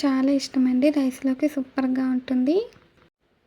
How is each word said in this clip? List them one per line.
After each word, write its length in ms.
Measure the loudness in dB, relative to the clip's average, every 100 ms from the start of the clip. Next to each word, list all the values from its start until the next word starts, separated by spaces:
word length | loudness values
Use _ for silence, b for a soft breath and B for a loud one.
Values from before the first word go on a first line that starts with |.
చాలా 300 | 2 2 2 0
ఇష్టమండి, 480 | 0 0 2 4 2 2
రైస్లోకి 500 | -2 -2 -4 0 -2 -2
సూపర్గా 500 | -6 -4 -2 -2 0 -2
ఉంటుంది. 420 | -2 0 2 0 -2 -12 _ _ _ _ _ _